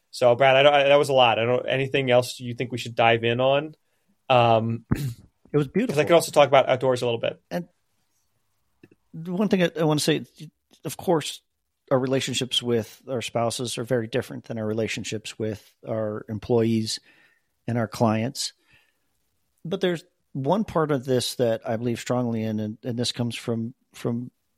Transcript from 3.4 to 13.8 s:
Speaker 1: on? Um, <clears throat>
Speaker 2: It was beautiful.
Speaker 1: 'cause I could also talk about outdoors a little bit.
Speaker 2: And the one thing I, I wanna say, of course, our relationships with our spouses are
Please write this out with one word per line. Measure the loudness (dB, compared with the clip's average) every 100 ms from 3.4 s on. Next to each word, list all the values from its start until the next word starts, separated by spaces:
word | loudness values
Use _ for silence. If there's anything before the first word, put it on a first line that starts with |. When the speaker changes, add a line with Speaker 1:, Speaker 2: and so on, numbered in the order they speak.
Speaker 1:
on? | 2 0 -2 -10 _ _ _ _ 0
Um, | 4 4 4 0 -4 -4
<clears throat> | -4 -4 -10 _ _ _
Speaker 2:
It | -2
was | -2
beautiful. | -2 -2
Speaker 1:
'cause | 0
I | 4
could | 4
also | 4
talk | 4 6
about | 6 4
outdoors | 2 0 0
a | -2
little | -2
bit. | -4 -6 _
Speaker 2:
And | -10 -10 _ _ _ _ _ _ _ _ _ _ _ _ _ _
the | -14 -8
one | -2 2
thing | 2
I, | 2 2
I |
wanna | 0 2
say, | 2 0 -4 -16 -20 _ _ _
of | -12 -6
course, | 0 0 -2 -10 _ _ _ _ -2
our | 0
relationships | 2 0 -2 -4 -2 -2
with | 0 -2 -2 -12 -8
our | -8
spouses | -4 -2 -2 -2 -6
are | -6